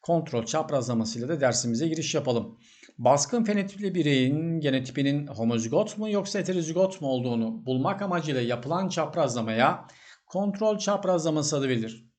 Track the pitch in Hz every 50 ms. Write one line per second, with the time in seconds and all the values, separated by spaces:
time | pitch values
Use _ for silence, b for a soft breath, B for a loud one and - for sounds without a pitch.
0 | - - 170 165 147 - 131 117 113 - - 156 160 160 156 135 120 127 120 113
1 | 113 110 - 117 120 131 170 151 139 127 113 - - 120 113 117 156 165 160 160
2 | 147 - - 151 - 131 120 117 98 - B B B B B B B B B -
3 | 120 123 139 143 151 - - 240 226 202 208 202 190 196 - 196 208 196 170 180
4 | 156 147 139 131 127 127 143 156 160 165 165 165 147 143 131 131 131 131 123 143
5 | 139 139 143 147 147 139 120 104 113 117 120 117 113 113 131 175 214 208 - 208
6 | 214 220 208 202 196 202 - 202 175 180 185 180 165 156 160 180 190 190 190 -
7 | 151 135 131 127 120 127 120 117 113 113 113 - - 127 131 131 135 185 196 196
8 | 202 190 175 170 151 156 139 127 120 117 120 117 117 135 165 180 196 180 - 170
9 | 156 147 - 170 151 131 113 120 110 113 110 113 127 147 160 - B B B B
10 | B B B B B _ - 185 202 202 196 196 214 220 208 196 - 202 208 196
11 | 196 185 185 170 156 165 156 156 143 147 156 143 139 131 127 117 110 113 113 -
12 | - _ _